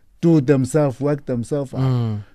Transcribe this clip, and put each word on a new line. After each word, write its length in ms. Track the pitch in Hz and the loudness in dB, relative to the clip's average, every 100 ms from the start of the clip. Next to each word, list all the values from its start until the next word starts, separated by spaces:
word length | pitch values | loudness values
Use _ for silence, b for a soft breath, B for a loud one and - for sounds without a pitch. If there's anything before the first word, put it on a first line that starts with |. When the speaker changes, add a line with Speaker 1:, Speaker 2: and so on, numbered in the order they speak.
| b - | b -2
Speaker 1:
do 220 | 170 160 | 2 4
themselves, 580 | 127 139 127 156 143 120 | 4 2 2 0 0 -2
work 260 | 143 147 143 | -4 -4 -4
themselves 480 | 123 113 147 135 | -6 -4 -6 -6
out. 60 | 120 | -4
Speaker 2:
Mm. 440 | 131 123 113 104 b | -2 0 -2 -6 b